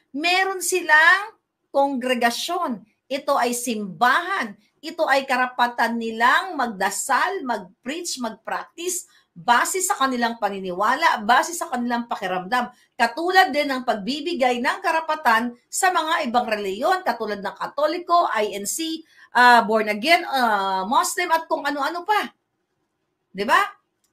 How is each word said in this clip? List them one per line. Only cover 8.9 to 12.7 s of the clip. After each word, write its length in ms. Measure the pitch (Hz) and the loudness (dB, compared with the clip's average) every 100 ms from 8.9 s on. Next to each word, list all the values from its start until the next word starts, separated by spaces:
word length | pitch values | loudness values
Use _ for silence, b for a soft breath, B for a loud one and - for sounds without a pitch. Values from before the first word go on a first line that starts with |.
| - - b b | -6 -10 b b
base 480 | - 165 240 349 381 | -12 2 2 2 -2
sa 160 | 370 403 | -2 0
kanilang 460 | 269 247 233 226 | 0 0 -2 -2
paniniwala, 840 | 202 196 190 175 214 285 320 247 | -4 -4 -6 -2 0 2 2 0
base 320 | 208 254 330 339 | 4 4 4 -4
sa 160 | 339 | -6
kanilang 380 | 247 240 240 233 | -4 -2 -4 -4
pakiramdam. 580 | 226 190 180 180 247 240 | -6 -4 -4 -2 -2 -2